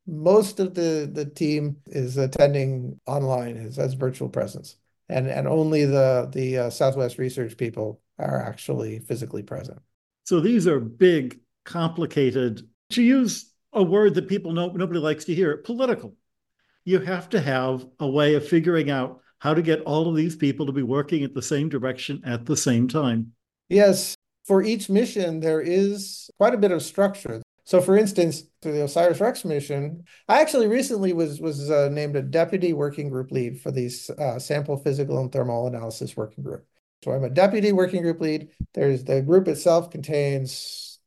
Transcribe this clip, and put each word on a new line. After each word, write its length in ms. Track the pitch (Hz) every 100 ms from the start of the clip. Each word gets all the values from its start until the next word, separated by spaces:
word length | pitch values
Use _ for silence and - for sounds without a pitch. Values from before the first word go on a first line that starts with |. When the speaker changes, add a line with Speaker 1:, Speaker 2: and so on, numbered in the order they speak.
| -
Speaker 1:
most 540 | 151 160 208 196 -
of 160 | 185 175
the, 340 | 165 156 143
the 140 | 147 143
team 520 | - 156 151 147 143 -
is 300 | 143 123 131
attending 840 | 135 139 143 143 135 131 127 135 -
online, 480 | 143 135 123 120 113
has, 220 | 110 135
has 180 | 135 131
virtual 340 | 127 131 131
presence, 460 | 127 - - - - _ _ -
and, 180 | 131 131
and 200 | 135 135
only 380 | 160 156 156 143
the, 440 | 139 131 127 127
the, 280 | 131 131 127
uh, 100 | 120
Southwest 480 | - 135 135 120 131
Research 400 | 131 131 113 -
people 420 | 120 113 110 104 _ -
are 240 | 139 131
actually 560 | 117 - - 127 110 110
physically 420 | 110 131 117 104
present. 380 | 98 - - - _ _ _ _ -
Speaker 2:
So 140 | 175
these 280 | 180 233 170
are 120 | 139
big, 600 | 113 120 185 160 127 - _ _ -
complicated, 1000 | 170 165 170 160 151 131 131 123 107 - _ _
to 100 | 240
use 500 | 240 269 240 - - _ _
a 80 | 226
word 320 | 175 202 208
that 140 | 165 -
people 260 | 196 165
know, 140 | 165 175
nobody 300 | 208 170 170
likes 260 | 156 151 -
to 80 |
hear, 240 | 170 170 151
political. 580 | - 240 254 - 101 - _ _ _ _ _ _ 180
You 140 | 185
have 280 | 180 180 175
to 120 | 202
have 460 | 139 127 131 127 127 _
a 80 | 143
way 280 | 143 151 147
of 120 | 147
figuring 440 | 170 165 165 143
out 300 | 139 127 - _ _
how 160 | 147 156
to 80 |
get 180 | 165 156
all 260 | 147 151 165
of 80 | 160
these 200 | 165 160
people 320 | 143 139 143
to 40 |
be 120 | 139
working 400 | 120 139 147 165
at 100 | 139
the 80 | 131
same 280 | 117 143 156
direction 520 | 135 131 127 - 139
at 220 | - 120 120
the 100 | 147
same 320 | 139 117 127
time. 440 | 156 135 113 113 _ _ _ _
Speaker 1:
Yes. 460 | 190 202 190 - - _ _ -
For 160 | 196
each 300 | 214 220 196
mission, 480 | 196 240 214 170 160
there 200 | 160 160
is 720 | 165 185 196 202 196 - - _
quite 160 | 208
a 40 | 240
bit 120 | 202
of 120 | 165
structure. 580 | - - 196 196 - 113 - _ -
So 160 | 180
for 160 | 180 202
instance, 460 | 208 190 170 151 - _
for 100 | 160
the 120 | 151
osiris-rex 600 | 143 170 175 156 214 -
mission, 600 | 180 143 143 139 147 170 - - -
I 100 | 247
actually 280 | 311 277 220
recently 460 | 240 - 214 190
was, 280 | 170 156 143
was, 300 | 156 143 143
uh, 180 | 147 143
named 260 | 143 147 143
a 60 |
deputy 520 | 135 160 165 190 175
working 360 | 147 147 143 143
group 220 | 127 131
lead 280 | 135 120 135
for 120 | 151
these, 400 | 131 120 - -
uh, 260 | - 139 120
sample 400 | - 147 147 139
physical 400 | 147 135 139 135
and 140 | 131
thermal 340 | 135 123 117 123
analysis 500 | 120 113 - 127 -
working 280 | 107 -
group. 240 | 135 - - _ _ _
So 80 | 131
I'm 140 | 135 123
a 40 |
deputy 440 | 139 196 214 208
working 280 | 190 185 185
group 200 | 170 165
lead. 280 | 160 151 151 _ -
There's, 300 | - 143 135
the 180 | 131 135
group 280 | 139 180 190
itself 420 | 143 175 165 170
contains 1080 | 190 143 151 143 139 131 - - - - -